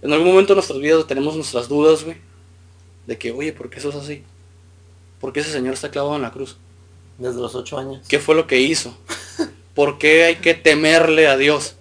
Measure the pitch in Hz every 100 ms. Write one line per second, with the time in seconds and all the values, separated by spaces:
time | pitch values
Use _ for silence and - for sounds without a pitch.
0 | 143 151 175 190 196 196 - 135 147 160
1 | 156 135 143 156 143 123 120 147 156 156
2 | 156 165 - - _ _ - _ _ _
3 | - 110 117 120 151 151 - - 143 143
4 | 143 147 - - - _ _ _ _ -
5 | _ _ 131 143 151 151 127 135 - 151
6 | 143 147 120 135 135 - _ _ _ -
7 | - - 123 120 117 127 123 143 135 135
8 | - 147 143 160 160 131 135 160 123 120
9 | - - - - 330 - - - 143 143
10 | 151 160 165 170 165 160 160 151 156 165
11 | 160 156 156 135 143 147 - -